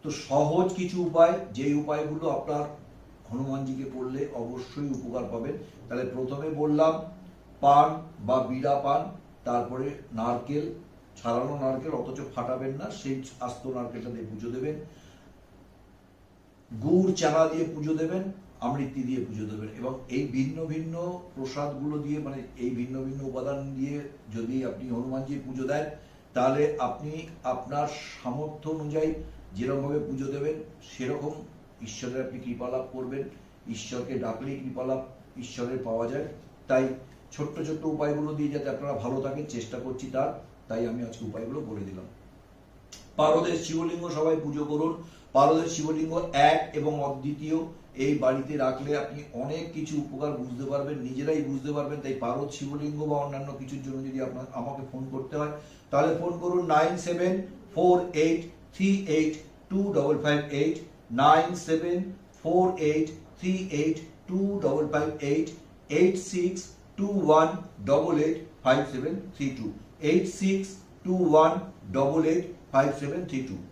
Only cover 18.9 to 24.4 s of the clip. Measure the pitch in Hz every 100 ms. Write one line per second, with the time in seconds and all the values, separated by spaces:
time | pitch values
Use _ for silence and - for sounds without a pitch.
18.9 | 139 123 131 110 107 104 107 107 113 127
19.9 | 127 - 123 147 127 139 160 160 156 165
20.9 | 165 180 180 - 135 131 147 143 135 147
21.9 | 151 143 151 139 135 113 - 123 120 123
22.9 | 131 135 139 135 127 135 139 139 131 139
23.9 | 143 139 - 107 110